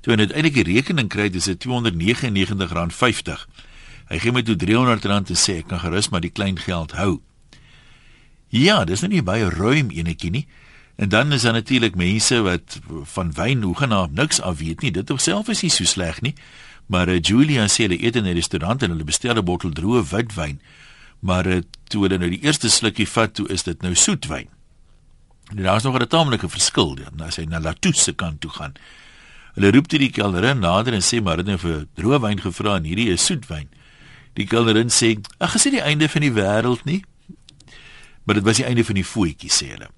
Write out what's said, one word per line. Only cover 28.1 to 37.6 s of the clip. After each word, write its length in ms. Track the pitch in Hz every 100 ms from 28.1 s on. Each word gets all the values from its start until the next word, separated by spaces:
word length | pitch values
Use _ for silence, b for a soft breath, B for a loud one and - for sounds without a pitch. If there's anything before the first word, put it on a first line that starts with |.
kant 280 | - 87 76
toe 100 | 78
gaan. 220 | - 73 - B B B B B B B
Hulle 180 | - 98
roep 160 | 120 156
toe 120 | 151
die 100 | 135
kelnerin 480 | - 104 87 113 139
nader 340 | 87 92 120
en 80 | 110
sê, 200 | 87 120
"Maar 140 | 98 80
hulle 140 | 92
het 100 | 95
nou 100 | 85
vir 140 | 78 76 -
droë 240 | 98 143
wyn 180 | 110 101
gevra 340 | 95 85 104 98
en 80 |
hierdie 260 | 78 90 117
is 140 | 87 -
soetwyn." 440 | 170 - 78 69 b b b b b b
Die 120 | - 104
kelnerin 440 | 117 117 110 120
sê, 300 | - 113 107 101 -
"Ag, 160 | 170 220
is 80 |
dit 80 | 277
die 80 | 269
einde 280 | 143 151 151
van 120 | 160
die 100 | 147
wêreld 500 | 110 98 104 120 123 139
nie?" 180 | 185 - _ - - - -